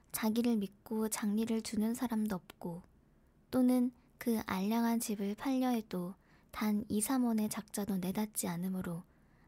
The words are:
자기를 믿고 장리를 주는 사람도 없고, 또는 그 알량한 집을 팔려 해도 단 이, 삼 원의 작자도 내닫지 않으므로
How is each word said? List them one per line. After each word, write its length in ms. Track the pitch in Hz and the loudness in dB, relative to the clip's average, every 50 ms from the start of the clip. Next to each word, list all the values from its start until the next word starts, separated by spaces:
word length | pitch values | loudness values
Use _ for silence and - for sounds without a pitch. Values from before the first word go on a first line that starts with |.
| _ _ | _ _
자기를 440 | - - - 220 214 240 233 240 233 | -6 -2 0 0 2 2 2 2 2
믿고 520 | 214 202 - - - - - 220 220 220 214 | 2 0 -2 -6 -12 -10 -4 -2 -2 -2 -2
장리를 540 | - - 226 202 202 220 226 220 226 220 | -2 -2 0 0 2 2 2 0 0 -2
주는 320 | - - 226 202 214 226 233 | -2 -2 0 0 0 0 0
사람도 420 | 247 262 233 226 214 214 208 190 | -2 -2 -2 0 0 0 0 -2
없고, 460 | 175 - - - - - 175 170 180 - - - - - _ - - _ _ _ - - _ | -4 -8 -12 -14 -10 -8 -8 -8 -8 -12 -16 -20 -20 -20 _ -20 -20 _ _ _ -20 -8 _
또는 400 | - 254 254 247 254 254 247 262 - - - - - - | 2 4 6 6 6 4 4 2 -2 -6 -16 -20 -16 -6
그 220 | - 247 226 214 - | -2 0 0 0 0
알량한 540 | - 190 185 190 208 226 233 233 233 233 233 | 0 -2 0 0 2 2 2 2 2 2 0
집을 340 | 233 - 208 208 196 202 214 | 0 -2 -2 -2 -2 -4 -4
팔려 360 | - - 277 262 254 254 254 | -4 -2 0 0 2 2 2
해도 440 | 240 226 214 - - 180 175 180 202 - _ _ - - - - | 2 0 -2 -4 -4 -4 -4 -6 -8 -12 _ _ -20 -20 -20 -14
단 340 | - - 220 214 208 208 - - | -6 -2 0 0 0 0 0 0
이, 120 | 208 214 | -2 0
삼 240 | - - 269 254 247 | 0 2 2 2 2
원의 240 | 233 226 214 214 214 | 2 2 2 0 -2
작자도 480 | - 214 - - - 208 202 220 196 | -2 -6 -8 -8 -6 -4 -2 -2 -2
내닫지 500 | 185 170 180 190 220 214 214 - - - | 0 -2 -2 -2 -2 -2 -4 -4 -4 -4
않으므로 560 | 185 170 170 180 190 185 185 175 180 165 170 - - - - - - - - - | -2 -2 -2 -2 -2 -2 -4 -4 -4 -6 -8 -10 -14 -20 -20 -20 -20 -20 -20 -20